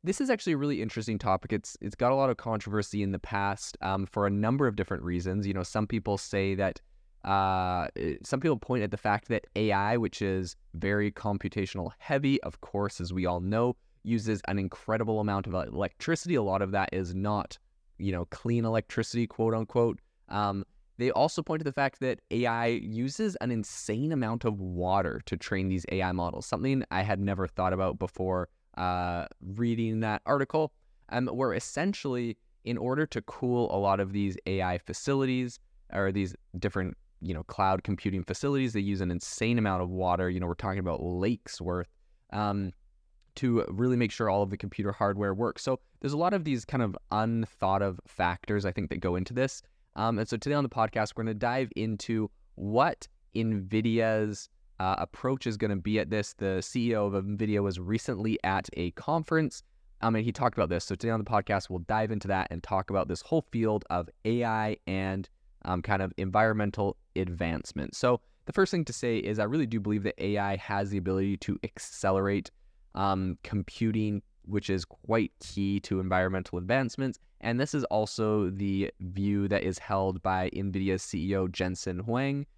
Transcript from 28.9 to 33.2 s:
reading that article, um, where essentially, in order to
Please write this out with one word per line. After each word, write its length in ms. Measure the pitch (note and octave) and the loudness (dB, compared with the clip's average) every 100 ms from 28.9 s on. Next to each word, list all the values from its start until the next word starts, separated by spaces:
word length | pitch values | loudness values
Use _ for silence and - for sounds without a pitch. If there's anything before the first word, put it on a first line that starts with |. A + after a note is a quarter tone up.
| F2+ F2+ F2 - - | 0 0 -2 -6 -10
reading 580 | D#2+ G2+ A#2+ A#2 A2+ A2 | -12 -2 0 2 0 0
that 240 | A2 G#2+ - | 0 -2 2
article, 460 | C#3 C3+ D#3+ D#3 _ _ _ - | 2 2 0 0 _ _ _ -6
um, 180 | B2 B2+ | -2 -2
where 280 | B2 C3 | 0 0
essentially, 800 | F#2+ - - F3+ G3+ C#3+ B2 A#2 G2+ _ _ | 0 -4 -2 -2 -2 -4 -2 -4 -6 _ _
in 160 | - A#2+ | -6 -2
order 260 | B2 C#3 | 0 0
to 160 | D#3 A#2 | 0 -2